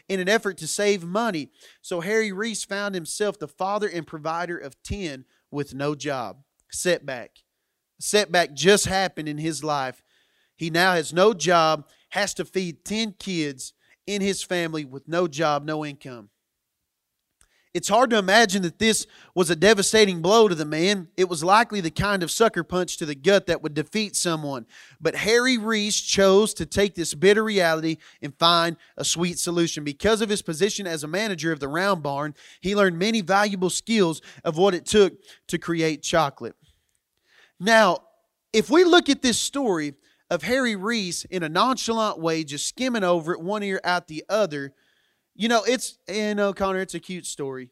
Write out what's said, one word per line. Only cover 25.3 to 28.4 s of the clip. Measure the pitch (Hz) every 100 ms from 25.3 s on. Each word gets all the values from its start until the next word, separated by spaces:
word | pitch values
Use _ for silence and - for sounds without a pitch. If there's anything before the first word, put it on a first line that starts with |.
| 233 254 247
Reese | 214 220 208 -
chose | - 196 190 190 214
to | -
take | 160 - 202
this | - 156
bitter | 151 185 208
reality | 220 196 170 160 160 160 - _
and | 143
find | -